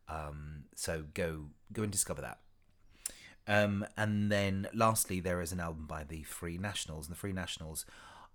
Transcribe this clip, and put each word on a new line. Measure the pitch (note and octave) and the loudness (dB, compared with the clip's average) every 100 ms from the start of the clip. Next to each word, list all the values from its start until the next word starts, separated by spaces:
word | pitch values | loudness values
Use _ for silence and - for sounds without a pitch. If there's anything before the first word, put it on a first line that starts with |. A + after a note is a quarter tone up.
| - | -8
um, | D#2 D2+ D2 D2+ D2+ C#2 - | -6 -4 -6 -8 -10 -12 -6
so | - E2 D2+ | -2 -2 -2
go, | F#2+ E2+ D#2 D2 - - | 0 0 0 -6 -14 -8
go | G#2+ | -2
and | G#2 | 0
discover | F#2+ - D2 | 2 0 -2
that. | B1+ - - - _ _ - - - - - - - | -6 -10 -16 -20 _ _ -20 -12 -12 -12 -18 -10 4
Um, | G#2 G#2 G2+ G#2 - | 6 6 4 -2 0
and | G#2+ G#2 G#2 | 2 4 4
then | G2+ G2 F#2+ - | 4 4 2 0
lastly, | A2 A2+ A2 - F#2 | 4 6 6 2 2
there | F2+ F2 | 2 2
is | E2+ | 0
an | F2+ | -2
album | E2+ D#2 D2+ | -2 -4 -6
by | D#2 D2+ | -6 -6
the | D#2+ | -8
Free | D2+ - E2+ F2 | -8 -6 -4 -2
Nationals, | G#2 - - D#2 D2+ | -2 -4 -4 -6 -8
and | E2+ | -6
the | |
Free | G2+ | -4
Nationals | F#2 F2 - D#2+ D#2+ - - - - - | -2 -4 -6 -6 -8 -10 -14 -18 -18 -20